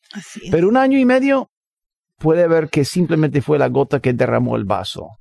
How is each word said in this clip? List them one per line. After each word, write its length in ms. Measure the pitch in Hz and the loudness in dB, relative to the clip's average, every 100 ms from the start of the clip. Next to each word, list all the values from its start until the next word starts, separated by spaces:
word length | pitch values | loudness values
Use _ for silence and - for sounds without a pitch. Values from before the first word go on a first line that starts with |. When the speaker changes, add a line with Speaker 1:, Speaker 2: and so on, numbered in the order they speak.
| _ | _
Speaker 1:
Así 300 | 208 - - - | -20 -18 -16 -2
es. 60 | |
Speaker 2:
Pero 160 | 185 185 | 0 2
un 80 | 254 | 2
año 220 | 269 269 | 2 2
y 80 | 254 | 2
medio 440 | 262 277 269 - _ _ _ _ _ _ _ | 2 2 -2 -4 _ _ _ _ _ _ _
puede 300 | 156 165 170 | 0 2 2
ver 180 | 165 156 | 2 0
que 140 | 156 | -2
simplemente 580 | 139 180 160 160 151 139 | -2 -2 0 0 0 0
fue 160 | 131 151 | 0 0
la 80 | 131 | 0
gota 320 | 127 139 139 | 0 -2 0
que 100 | 127 | 0
derramó 460 | 120 123 117 120 117 | 0 0 0 0 -2
el 80 | 98 | -2
vaso. 420 | 98 95 - 82 - | -4 -6 -12 -16 -20